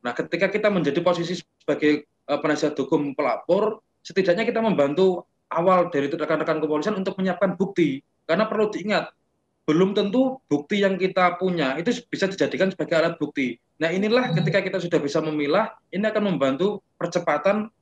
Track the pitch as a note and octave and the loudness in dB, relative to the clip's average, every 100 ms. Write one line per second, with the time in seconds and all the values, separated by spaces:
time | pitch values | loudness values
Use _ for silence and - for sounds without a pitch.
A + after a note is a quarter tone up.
0 | B2 - - E3 F#3+ G3+ G#3 F#3+ C#3+ E3+ | -6 -6 -6 -2 -2 0 0 2 0 0
1 | E3+ F3 E3 F3+ - _ - D3 D3+ D3 | 0 0 -4 -8 -10 _ -4 0 2 2
2 | - _ - D3 D#3 D3 D3+ D3 C3 D#3+ | -2 _ -6 -4 -2 0 -2 -2 0 0
3 | C#3+ C3 C#3 A2+ - F#3 A3 A3+ _ _ | 0 -2 -4 -4 0 2 2 -4 _ _
4 | - F3 F#3 F3 A3+ A3 A3+ D3 C#3 D3+ | -6 0 2 2 0 0 0 2 2 4
5 | F#3+ F3 - _ _ D#3+ F3+ F#3 E3+ C#3+ | 2 2 -8 _ _ 0 4 4 2 0
6 | C#3 D#3+ D3+ D#3 D#3 D#3 D3+ D3+ G3+ G3+ | -2 -4 -2 -2 0 -2 0 -2 -2 -2
7 | F#3+ F#3+ F#3+ F3+ F#3+ E3+ G3 - D#3 C3+ | -4 -2 -2 0 -2 0 -2 2 0 0
8 | _ _ - E3+ G#3+ G#3 G#3 G#3+ G3 F#3+ | _ _ -2 0 0 0 0 -2 -2 -2
9 | - _ _ _ _ _ - D#3 F#3+ G#3 | -2 _ _ _ _ _ 0 2 4 2
10 | G3+ B3 C4 C4 _ G#3+ - G#3 G3 F#3+ | 0 2 2 -2 _ -2 0 0 2 2
11 | F#3 F#3 F3+ F3 F#3+ E3+ C3+ C#3 E3+ A#3 | 0 2 2 2 -2 0 0 0 -2 -2
12 | - D3+ F#3+ F#3 C#3+ C3 F#3+ F#3+ - E3 | -6 -2 -2 0 -2 2 -2 0 0 2
13 | E3 E3 D3+ C#3+ B2+ A#2 _ _ D#3+ F#3 | 0 -2 -6 -2 -4 -4 _ _ -2 0
14 | G#3+ A#3+ B3 - - G3 F#3 F#3+ E3+ D#3+ | 2 2 2 0 2 0 0 -4 0 0
15 | C#3+ D#3+ D#3 D3+ C#3+ F3+ A3 - _ F3 | 0 -2 -2 -2 0 0 0 -8 _ -4
16 | G#3+ G#3+ G3+ D3+ C3+ C3+ F#3+ F#3+ _ _ | -2 0 0 0 0 0 -2 -2 _ _
17 | E3 F3 E3+ D3 G3 G#3+ G#3+ _ | -4 -2 0 0 0 0 -4 _